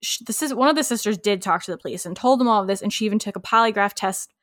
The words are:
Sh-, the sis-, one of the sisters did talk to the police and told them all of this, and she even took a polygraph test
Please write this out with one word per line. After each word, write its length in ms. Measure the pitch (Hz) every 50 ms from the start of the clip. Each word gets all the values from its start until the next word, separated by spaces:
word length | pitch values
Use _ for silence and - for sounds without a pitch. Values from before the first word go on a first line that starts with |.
| -
Sh-, 160 | - - -
the 120 | 233 -
sis-, 220 | 226 - 320 294 269
one 160 | 233 254 285
of 60 | 311
the 80 | 302 285
sisters 340 | - 240 220 - 208 214 180
did 240 | - 208 202 190
talk 220 | 185 196 170 170 -
to 80 | -
the 80 | 180 -
police 260 | _ - - 180 -
and 100 | 180 180
told 240 | - - 247 262 262
them 80 | 254 240
all 140 | 226 208
of 60 | 196 185
this, 160 | 196 190 -
and 100 | 208 -
she 120 | - 220
even 120 | 214 202 214
took 180 | - 208 196
a 60 | 190
polygraph 520 | 185 - - 226 233 226 220 214 202 202 -
test 360 | - - 190 190 - - - _ _